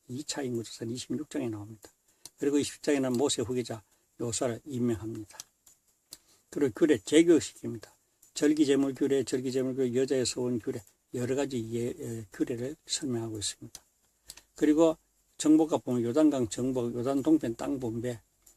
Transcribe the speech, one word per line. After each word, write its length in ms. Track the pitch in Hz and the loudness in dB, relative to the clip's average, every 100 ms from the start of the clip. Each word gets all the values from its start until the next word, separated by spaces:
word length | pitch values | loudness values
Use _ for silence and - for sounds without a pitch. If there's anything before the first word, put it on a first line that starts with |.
| - | -12
이 160 | 127 | -12
차 180 | 151 - | -8 -6
인구조사는 520 | 135 117 107 - 117 | -4 -4 -6 -10 -8
이십육 360 | 123 - 123 151 | -8 -6 -8 -6
장에 200 | 147 123 | -6 -6
나옵니다. 400 | 107 104 113 - _ _ _ - - | -8 -12 -18 -20 _ _ _ -20 -4
그리고 220 | 139 143 | 0 2
이십칠 220 | 131 - | 0 -4
장에는 300 | - 143 131 | 0 0 2
모세 280 | 120 143 - | 0 0 0
후계자 420 | 113 127 117 110 - _ _ - | -2 -2 -4 -8 -14 _ _ -8
요사를 400 | 120 110 131 113 | -6 -2 -2 -4
임명합니다. 760 | 156 123 120 110 110 113 107 - - _ _ _ _ _ _ - _ _ _ | -6 -2 0 -2 -4 -10 -12 -16 -20 _ _ _ _ _ _ -20 _ _ _
그리고 220 | 160 139 | 0 0
규례 240 | - 160 123 | 2 4 4
재교육시킵니다. 960 | - 151 170 156 - - 120 117 - _ _ _ _ - | 4 6 8 6 4 -10 -10 -10 -12 _ _ _ _ 0
절기제물 600 | 151 151 139 139 139 135 | 2 4 4 4 2 0
규례, 280 | 139 135 | 0 0
절기제물 520 | 123 131 127 131 131 131 | 0 -4 -2 -2 -2 -2
규례, 200 | 127 123 | 0 0
여자의 300 | 135 135 117 | 0 0 0
서원 340 | - 123 123 | -2 -2 -2
규례, 240 | 131 117 - _ _ | -4 -8 -10 _ _
여러 220 | 127 120 135 | -6 -2 -2
가지 300 | 139 127 113 | -2 -4 -4
예, 220 | 117 120 - | -4 -4 -6
예, 280 | 123 113 107 | -10 -10 -12
규례를 420 | - 151 117 127 160 - | -6 -4 -4 -6 -10 -8
설명하고 540 | - 139 117 113 107 | -6 -4 -4 -4 -6
있습니다. 420 | 101 - 120 - _ _ _ _ _ - _ - | -8 -8 -16 -20 _ _ _ _ _ -20 _ 0
그리고 420 | 151 151 165 160 _ _ _ - | 2 6 4 4 _ _ _ -2
정복과 400 | 151 156 156 143 | 6 6 6 0
보면 260 | - 123 | 0 -2
요단강 460 | 117 131 156 139 117 | 0 4 4 4 -2
정복, 440 | - 127 127 120 | -2 -2 0 -2
요단 300 | 120 120 139 | -2 -2 0
동편 320 | 156 156 123 113 | 4 2 2 -4
땅 240 | 139 139 | -4 -4
분배, 400 | 123 117 123 117 _ _ _ | -4 -4 -4 -6 _ _ _